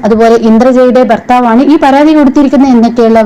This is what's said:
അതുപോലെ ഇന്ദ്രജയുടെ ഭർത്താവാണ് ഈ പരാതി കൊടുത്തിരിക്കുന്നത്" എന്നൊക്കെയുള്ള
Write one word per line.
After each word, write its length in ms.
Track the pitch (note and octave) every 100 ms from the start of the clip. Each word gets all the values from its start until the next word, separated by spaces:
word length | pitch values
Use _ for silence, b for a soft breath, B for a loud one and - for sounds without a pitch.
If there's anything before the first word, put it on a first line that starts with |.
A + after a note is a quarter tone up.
അതുപോലെ 340 | G#3+ A3 A3+ A#3
ഇന്ദ്രജയുടെ 600 | A3 A3+ B3+ B3+ B3+ B3+
ഭർത്താവാണ് 580 | B3 G#3 - B3 A#3+ A3+
ഈ 140 | C#4+ D#4
പരാതി 380 | C#4 C4+ D4+
കൊടുത്തിരിക്കുന്നത്" 580 | D#4 C#4 D4 C#4 C#4 C#4
എന്നൊക്കെയുള്ള 500 | A#3+ A#3 A#3+ A3+ A3+